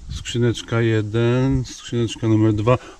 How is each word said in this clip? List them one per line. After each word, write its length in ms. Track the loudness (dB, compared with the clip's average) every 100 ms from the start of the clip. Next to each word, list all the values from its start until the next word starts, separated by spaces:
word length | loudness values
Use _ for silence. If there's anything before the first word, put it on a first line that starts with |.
| -12
Skrzyneczka 680 | -10 -6 0 0 0 -2 0
jeden, 840 | 2 0 0 0 2 2 2 0
skrzyneczka 640 | -4 -10 -6 -4 -4 -2 2
numer 260 | 4 4
dwa. 240 | 2 2 0 -2